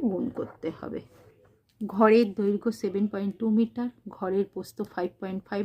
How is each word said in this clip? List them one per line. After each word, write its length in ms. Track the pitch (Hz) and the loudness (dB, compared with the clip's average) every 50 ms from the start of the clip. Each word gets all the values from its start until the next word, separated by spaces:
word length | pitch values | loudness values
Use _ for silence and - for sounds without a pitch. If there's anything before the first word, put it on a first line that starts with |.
| 320 226 | 2 0
গুণ 160 | 185 180 - - - - | 0 0 -2 -2 -4 -6
করতে 320 | - - - - - 160 160 - | -8 -8 -8 -8 -8 -8 -8 -8
হবে। 220 | - - - - - - - - - - - _ _ _ _ _ _ _ _ - | -8 -10 -10 -10 -10 -14 -18 -20 -20 -20 -20 _ _ _ _ _ _ _ _ -10
ঘরের 460 | 220 190 185 196 226 214 220 233 240 202 190 220 | -8 -4 2 4 6 8 8 8 6 4 2 0
দৈর্ঘ্য 300 | 202 202 208 202 - 233 220 - | 0 0 0 0 -2 -4 -4 -2
সেভেন 240 | - 196 180 196 208 208 | -4 -4 0 0 0 -2
পয়েন্ট 220 | 208 196 196 196 190 - | -2 -4 -4 -6 -4 -2
টু 80 | 226 226 214 214 | 0 2 4 4
মিটার, 320 | 233 226 - 233 240 247 - _ - 196 - - | 2 2 0 -4 -8 -8 -8 _ -16 -18 -12 -6
ঘরের 280 | - 185 190 196 202 196 - | -4 -2 0 0 0 -2 -4
প্রস্থ 240 | 190 180 - - - 208 202 - | -10 -12 -10 -10 -10 -10 -8 -6
ফাইভ 160 | - 175 180 - _ | -6 -6 -6 -6 _
পয়েন্ট 200 | - 190 190 190 - - | -8 -8 -8 -8 -8 -6
ফাইভ 160 | 214 202 202 | -4 -2 2